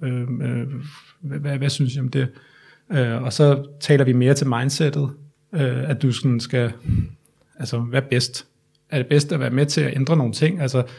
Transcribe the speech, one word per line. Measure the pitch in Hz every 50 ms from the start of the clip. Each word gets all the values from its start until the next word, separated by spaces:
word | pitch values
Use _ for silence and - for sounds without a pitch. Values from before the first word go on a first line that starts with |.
øh, | 147 131 127 123
øh, | 123 123 123 123 131 123 123 120 120 135 139 123 139 147 - - - - _ _
hvad, | - 139 139 147
hvad, | 143 143 139 131
hvad | 139 143
synes | - - 143 123 123
I | 143
om | 127 127
det?" | - 139 131 123 - - - _ _ _ _ - _ _ _ -
Øh, | 196 139 123 117 113 117
og | 127 127
så | - - 151 143 139 135 143 - - -
taler | - - 147 135 135
vi | 127
mere | 123 123 123 131 139
til | 135 -
mindsetet, | 131 117 117 131 139 - - 160 143 143 147 139 127 - - - - _ _ _ - -
øh, | 165 135 127 123 127 131 156
at | 135 107
du | - 131
sådan | 117 - - 135 120 117
skal, | - - - 127 120 117 117 - - - - - - - - _ _ _ _ _ _ _ _ -
altså, | 127 - - 117
hvad | 117 117 123 135
er | 131 139
bedst? | 127 120 - - - - - _ _ _ _ _ _ _ _ -
Er | - 139
det | 123
bedst | - 147 147 143 147
at | 185 147
være | 131 123
med | 120 135 147
til | 143 - 165
at | 147 135 -
ændre | 139 135 127 165
nogle | 165 127 113
ting? | 104 - 151 156 190 175
Altså, | 143 127 131 127 120 - -